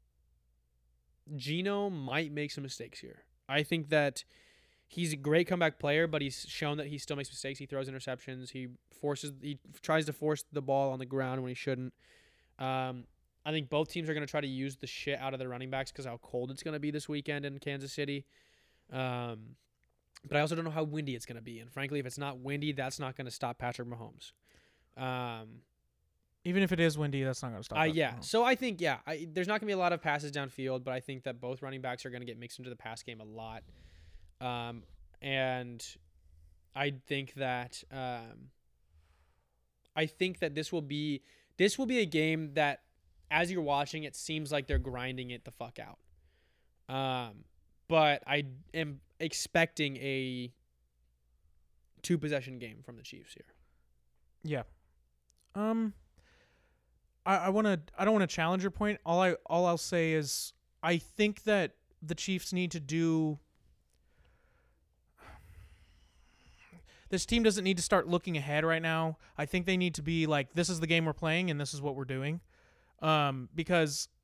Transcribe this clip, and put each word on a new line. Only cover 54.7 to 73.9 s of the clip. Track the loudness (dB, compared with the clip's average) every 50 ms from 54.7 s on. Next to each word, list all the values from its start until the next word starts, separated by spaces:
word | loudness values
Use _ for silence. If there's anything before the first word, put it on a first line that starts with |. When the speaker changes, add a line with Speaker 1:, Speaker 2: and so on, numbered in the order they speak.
| -12 _ _ _ _ _ _ _ _ _ _ _ _ _ _ _ -6
Speaker 2:
Um, | -2 0 0 2 2 0 0 -2 -6 -16 _ _ _ _ _ _ _ _ _ _ _ _ _ _ _ _ _ _ _ _ _ _ _ 0
I, | 2 2
I | 4 4 4
wanna, | 4 4 4 4 2 2 -2 -6 -4 2
I | 4
don't | 6 6
wanna | 6 4
challenge | 4 2 2 2 2 2 2 0
your | 0
point. | 0 0 0 0 0 0 0
All | 2 4 6
I, | 6 6 4 2 0
all | 0 2 4 4
I'll | 4 4
say | 2 0 0 2 2 4 4 4
is | 2 2 0 -2 -4 -4 -8 -10 _ _ _ _ _ 0
I | 2 2
think | 2 0 -2 2 4 4 4 2 2 2
that | 4 4 4 4 2 -2 _ _ _ _ _
the | -6 -6 -4
Chiefs | -2 0 0 0 0 0 0 0
need | 0 0 0
to | 0 -4
do, | -4 0 2 4 4 4 4 4 4 2 0 -2 -6 _ _ _ _ _ _ _ _ _ _ _ _ _ _ _ _ _ _ _ _ _ _ _ _ _ _ _ _ _ _ _ _ _ _ _ -20 -20 -20 -20 -20 -20 -20 -20 -20 -20 -20 -20 -20 -20 _ _ _ _ _ _ _ _ _ _ _ -20 -20 -20 -20 -20 -20 -20 -20 -20 -20 -20 -6 -2
this | 0 0 2
team | 4 6 8 8
doesn't | 8 6 6 4
need | 4 4 4
to | 4
start | 4 6 4 6
looking | 6 4 2 2 2 -2
ahead | 0 0 0 2 2 4
right | 4 4 2 2
now. | 2 2 2 2 0 -2 -4 -10 -10 -6
I | -4 -2
think | 0 0 0 2
they | 2 4
need | 4 4 2 2
to | 0 -2
be | 0 2 4 4
like, | 4 4 4 2 2 2
"This | 2 2 2
is | 2 0
the | 2
game | 4 4 4 4
we're | 4 0
playing | 0 0 2 2 2 2 2
and | 2 0
this | -2 -4 -4
is | -4
what | -4 -4 -2
we're | -4 -4
doing." | -4 -2 -2 -2 -2 -2 -4 -6 _ _ _ _ _ _ _ _ _ _ -2
Um, | 2 4 6 6 6 4 2 -2 -4 -6 -4
because | -4 0 4 4 6 6 4